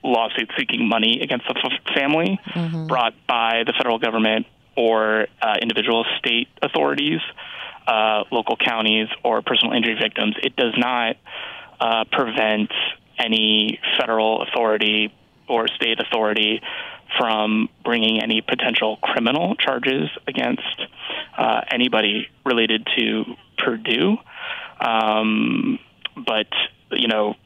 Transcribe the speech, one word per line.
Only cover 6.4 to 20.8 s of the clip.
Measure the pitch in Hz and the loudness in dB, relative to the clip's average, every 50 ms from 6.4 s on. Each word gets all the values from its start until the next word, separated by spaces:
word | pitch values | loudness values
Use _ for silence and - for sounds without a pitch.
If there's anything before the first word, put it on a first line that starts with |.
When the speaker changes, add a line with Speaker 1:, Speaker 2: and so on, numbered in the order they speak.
| 123 _ _ - | -2 _ _ -6
Speaker 1:
authorities, | - 143 - 156 147 143 143 143 143 151 160 160 - - - - - - - - - - - - - - | -6 -2 0 0 2 2 0 0 0 0 0 -2 -4 -8 -12 -16 -16 -16 -14 -14 -14 -16 -16 -6 -2 0
uh, | 113 110 107 110 107 107 - - | 2 4 4 2 2 0 -2 0
local | 127 117 117 - 117 | -2 -2 0 -2 -2
counties, | - - - 117 110 110 110 107 110 110 110 - - - | 0 0 0 0 0 2 2 2 2 2 -2 -6 -2 0
or | 123 113 110 | 0 0 0
personal | - - 127 117 - 117 - | 0 0 2 2 2 2 2
injury | 123 113 117 110 104 | 0 0 0 0 0
victims. | 113 113 - - 107 107 104 - | -2 -2 0 0 -2 -2 -2 -2
It | - 135 - | -4 -4 0
does | - 131 117 110 | 0 0 0 2
not, | 120 123 127 127 120 120 113 - - _ - - - - - - - - - - - | 0 0 0 0 0 0 -2 -2 -6 _ -16 -14 -14 -14 -14 -14 -16 -18 -20 -6 -2
uh, | 120 117 113 113 110 - | 0 0 2 0 0 0
prevent | - - 131 113 110 120 110 110 107 107 104 - - - - - - - _ _ _ - | 0 0 0 0 0 0 2 2 2 2 0 -2 -2 -2 -2 -4 -6 -8 _ _ _ -4
any | 123 113 113 110 110 107 107 107 107 107 - - - - - - | 0 2 2 2 4 4 4 2 2 0 -2 -4 -4 -2 0 0
federal | 131 113 113 110 110 110 113 - | 0 2 2 2 4 2 2 0
authority | 123 - - 123 117 110 107 107 110 107 107 107 107 104 - _ _ _ _ _ _ - | -2 -2 0 0 2 2 2 2 2 2 2 2 0 -2 -4 _ _ _ _ _ _ -2
or | 127 113 113 113 | 0 0 0 0
state | - - - 117 113 110 | -2 -2 0 0 0 -2
authority | 110 - - 113 110 107 107 107 107 107 110 110 - - - - - - - - _ - - - | -2 -2 0 0 2 2 2 2 2 2 0 -2 -4 -10 -10 -10 -12 -12 -16 -18 _ -6 -2 0
from | 127 113 110 107 107 107 107 107 110 - _ _ - | 2 2 2 2 2 2 2 2 0 -2 _ _ -2
bringing | 127 120 117 110 110 110 110 | 0 0 2 2 2 2 2
any | 110 113 110 110 | 0 0 0 -2
potential | - - 131 123 - 123 113 - 117 107 107 - | 0 -2 -2 0 0 -2 0 0 0 0 -2 -2
criminal | - - - 135 113 123 135 156 175 185 196 | -4 -2 0 0 2 2 2 2 0 0 0
charges | - - - 131 127 131 135 131 143 151 147 - - _ - | 0 0 0 0 0 0 0 0 0 -2 -4 -6 -8 _ -6
against, | 135 135 123 120 - - - - - - | -4 -2 0 0 -2 -2 -4 -8 -6 -6